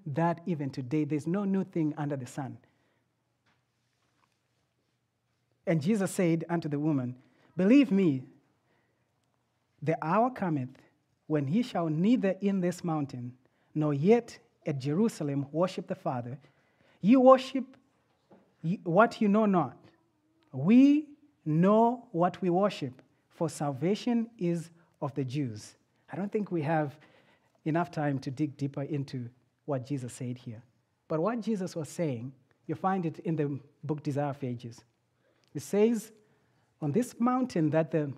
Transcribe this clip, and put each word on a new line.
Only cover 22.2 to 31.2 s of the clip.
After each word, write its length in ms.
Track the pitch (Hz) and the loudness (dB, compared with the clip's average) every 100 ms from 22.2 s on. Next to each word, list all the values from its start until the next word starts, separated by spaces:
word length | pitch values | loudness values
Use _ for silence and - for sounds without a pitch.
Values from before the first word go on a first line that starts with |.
| 175 180 | 0 0
we 80 | 190 | 0
worship, 520 | 170 202 - 139 - _ _ _ | 2 0 -2 -8 -10 _ _ _
for 200 | _ 165 | _ -6
salvation 800 | - 147 131 160 202 - 233 226 - | -4 -6 -2 -2 -2 0 -2 -2 -4
is 320 | 175 170 160 - _ _ | -4 -4 -6 -16 _ _
of 120 | 143 | -8
the 120 | 147 131 | -4 -4
Jews." 500 | 139 131 107 - - _ _ _ | -4 -4 -6 -16 -20 _ _ _
I 40 | - | -8
don't 160 | 202 | -4
think 200 | 220 196 | -4 -4
we 100 | 175 | -4
have 360 | 143 165 147 - - _ _ _ _ _ 165 | 0 0 -2 -8 -20 _ _ _ _ _ -2
enough 240 | 156 170 | -2 -2
time 300 | 160 147 135 | -2 -2 -2
to 100 | 143 | -6
dig 260 | 127 151 123 | -6 -6 -4
deeper 260 | 139 147 | -6 -6
into 440 | 139 147 135 135 120 - _ _ - | -6 -6 -6 -10 -12 -16 _ _ -6
what 220 | 139 123 | -6 -4
Jesus 260 | 143 123 | -6 -8
said 240 | - 123 123 | -10 -10 -10
here. 240 | - 110 - _ _ _ _ | -12 -16 -20 _ _ _ _
But 120 | |
what 220 | 156 | -2